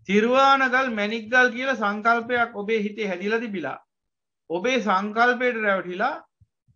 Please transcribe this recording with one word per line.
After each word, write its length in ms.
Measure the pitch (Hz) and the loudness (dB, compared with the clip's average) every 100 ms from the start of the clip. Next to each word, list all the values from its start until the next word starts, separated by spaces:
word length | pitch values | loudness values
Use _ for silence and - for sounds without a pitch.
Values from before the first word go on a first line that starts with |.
| - | 0
තිරුවාන 580 | 202 233 262 269 269 262 | 2 4 4 6 6 4
ගල්, 200 | 254 262 | 2 0
මැණික් 340 | 214 208 226 214 | -2 -4 -4 0
ගල් 220 | 254 247 | 4 4
කියලා 320 | 233 269 233 | 2 -4 -2
සංකල්පයක් 760 | 208 208 226 233 226 247 233 202 | -2 0 0 0 0 -2 -2 -4
ඔබේ 260 | 202 226 | -2 -2
හිතේ 280 | 208 208 202 | -2 -4 -6
හැදිලා 320 | 180 202 226 | -4 -2 -2
තිබිලා 380 | 240 190 135 - _ _ _ _ _ _ - | -4 -6 -8 -10 _ _ _ _ _ _ -8
ඔබේ 300 | 170 240 262 | -4 0 0
සංකල්පයට 760 | 208 190 208 214 247 240 247 226 | 0 0 0 0 2 2 -2 -2
රැවටිලා 680 | 208 190 175 180 254 320 - _ _ _ _ | 0 -2 -2 -4 -4 -4 -14 _ _ _ _